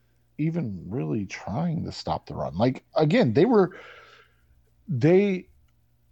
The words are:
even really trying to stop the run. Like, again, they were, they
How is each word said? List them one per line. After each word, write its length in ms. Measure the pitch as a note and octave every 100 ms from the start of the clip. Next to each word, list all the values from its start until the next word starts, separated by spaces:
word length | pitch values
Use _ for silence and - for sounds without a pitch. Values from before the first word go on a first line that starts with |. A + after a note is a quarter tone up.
| _ _ _ -
even 480 | D#3 E3+ - F2+ D#2
really 380 | B2+ D#3 C3
trying 600 | F#2+ - - G#2 E3+ D#3+
to 60 | F#2
stop 360 | - - - -
the 80 |
run. 200 | - C3 D#2
Like, 260 | B2 B2+ _ -
again, 360 | D3+ A3 C#3+
they 140 | A2 G#3+
were, 320 | A3+ F3+ - - - - - _ _ _ _ _ _ -
they 640 | C3 C#3+ F#3 G3+ F#3 - _ _ _ _ _ _